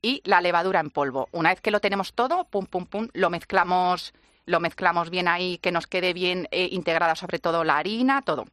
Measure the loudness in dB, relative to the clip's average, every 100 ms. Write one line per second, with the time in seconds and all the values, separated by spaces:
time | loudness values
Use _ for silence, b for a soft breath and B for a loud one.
0 | -2 -4 2 2 4 2 2 0 0 -2
1 | -2 -2 -4 0 2 2 0 0 0 -2
2 | -4 -2 0 0 -2 -6 -4 -6 -6 -6
3 | -6 -2 -2 -2 -2 0 2 2 2 0
4 | -4 b b b -2 0 0 0 0 2
5 | -2 -2 0 0 -2 -2 -2 -2 -2 -2
6 | 0 0 -2 -2 -4 -2 -2 -2 0 2
7 | 2 0 -4 -4 -2 0 2 2 0 0
8 | 0 0 0 -4 -6